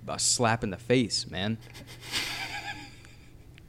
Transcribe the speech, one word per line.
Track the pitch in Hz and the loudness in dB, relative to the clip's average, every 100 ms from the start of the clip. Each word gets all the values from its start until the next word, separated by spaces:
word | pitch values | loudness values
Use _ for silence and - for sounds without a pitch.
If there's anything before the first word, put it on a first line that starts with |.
| - | -6
a | 71 | 0
slap | - - 117 117 | 2 6 6 4
in | 107 | 2
the | 90 | -2
face, | - 131 104 - - | 4 6 6 0 -2
man. | 82 101 113 - - - - - - - - 784 784 807 807 784 - - - - - - - | -2 0 -2 -6 -14 -14 -14 -4 -2 -2 -4 -6 -6 -6 -8 -12 -16 -18 -18 -18 -18 -18 -18